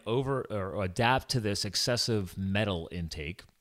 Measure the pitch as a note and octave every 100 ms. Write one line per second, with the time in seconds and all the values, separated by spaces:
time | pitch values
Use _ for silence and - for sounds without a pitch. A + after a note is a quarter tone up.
0 | - A#2+ C3+ C3 - G#2 F#2+ F#2+ F#2 F2+
1 | A#2+ C3 - B2+ G#2 G2+ G#2 - - A#2+
2 | - A2 F#2 - F#2+ G2 G#2+ F2 E2 F2
3 | E2 D#2+ D2+ - - _